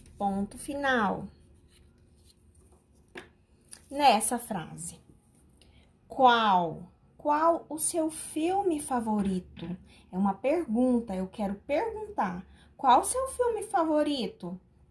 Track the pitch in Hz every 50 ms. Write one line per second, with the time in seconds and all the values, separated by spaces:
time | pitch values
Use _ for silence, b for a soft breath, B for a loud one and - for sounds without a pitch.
0 | - - - - 202 202 196 196 202 - - 247 - - 277 285 285 269 262 240
1 | 208 185 190 - 196 - - - - - - - - _ _ - - - _ _
2 | - _ _ _ _ - - _ _ - _ - - - - _ _ _ _ _
3 | _ _ - - - - _ _ _ _ _ _ _ _ - - - - 269 285
4 | 294 269 208 220 214 - 247 233 233 - 214 175 151 151 156 156 170 175 - -
5 | - - - - _ _ _ _ _ _ _ b b b b b b b b _
6 | _ - - - 262 240 233 233 220 208 190 180 175 160 151 160 175 - - _
7 | _ _ _ - - 294 294 302 320 339 339 - - - 294 311 - - - 330
8 | 311 320 311 - - - - 311 311 349 381 403 381 359 320 294 - - 262 240
9 | 220 220 214 208 190 196 185 180 185 - - - 170 170 180 - b b b b
10 | b b 185 185 202 196 190 - - 269 311 349 320 247 214 240 254 254 247 233
11 | 233 214 190 185 190 185 - - 208 202 202 - - - 285 320 453 453 427 427
12 | 440 415 - 285 220 180 180 185 b b b b b b b - - 262 247 -
13 | - - - 508 523 523 - - 494 480 427 415 381 - - 359 330 320 302 302
14 | 294 294 285 262 208 - - - 185 175 190 - - _ _ _ - -